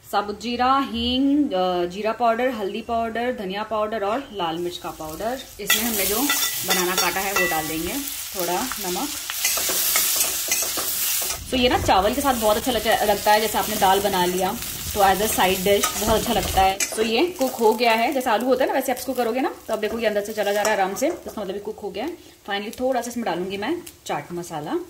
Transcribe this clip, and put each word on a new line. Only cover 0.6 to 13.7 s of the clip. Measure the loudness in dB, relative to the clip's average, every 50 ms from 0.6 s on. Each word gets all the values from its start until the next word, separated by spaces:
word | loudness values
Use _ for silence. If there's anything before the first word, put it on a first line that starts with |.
| 4 4 4 4
हींग, | 2 0 -4 -2 -2 0 2 2 4 4 4 4 2 2
अ, | 2 2 2 2 2 0 0
जीरा | -2 -4 -2 -2 -2
पाउडर, | 0 2 2 2 4 4 2 0
हल्दी | 0 -2 -4 -4 -4 -6
पाउडर, | -6 -2 -2 -2 -2 -2 -2 -2 -2 -2 -2 -4
धनिया | -6 -6 -4 -6
पाउडर | -4 -2 0 -2 0 0 -2 -2 -2
और | 0 -2 -2 -4 -6
लाल | -6 -4 -2 -2 -2 -2
मिर्च | -4 -6 -6 -6
का | -10 -10
पाउडर। | -10 -8 -10 -10 -8 -6 -4 -4 -4 -6 -8 -14 -14 -12
इसमें | -2 -2 -2 0 0 -2
हमने | 0 0 0
जो | 0 0 0 0 0 0 0 -2 -2 -4 -4 -2 0
बनाना | 0 0 0 0 0
काटा | 0 0 0 0 -2
है | -2 -2
वो | 0 0 0 0
डाल | 0 0 -2 -2
देंगे, | -4 -4 -4 -4 -4 -6 -6 -8 -8 -10 -10 -10 -6
थोड़ा | -4 -2 -2 0 -2
नमक। | -2 -4 -6 -6 -6 -4 -4 -4 -4 -6 -6 -8 -8 -8 -8 -4 -2 -2 -2 -2 -2 -2 -2 -2 0 0 0 0 0 0 0 0 0 -2 -2 -4 -4 -2 -2 -2 -2 -4 -4 -4 -4 -4 -4 -4 -2 -2 -2 -4 -4 -4 -6 -8 -6 -4
तो | 0
ये | 2 2 4
ना | 2 2
चावल | 4 4 4 6 4 4 2
के | 2
साथ | 2 0 0
बहुत | 2 4 2 2
अच्छा | 2 2 0
लग-, | 0 0 2 2 2 2
लगता | 4 2 2 2 4 4
है, | 4 4
जैसे | 4 2 0 0
आपने | 0 0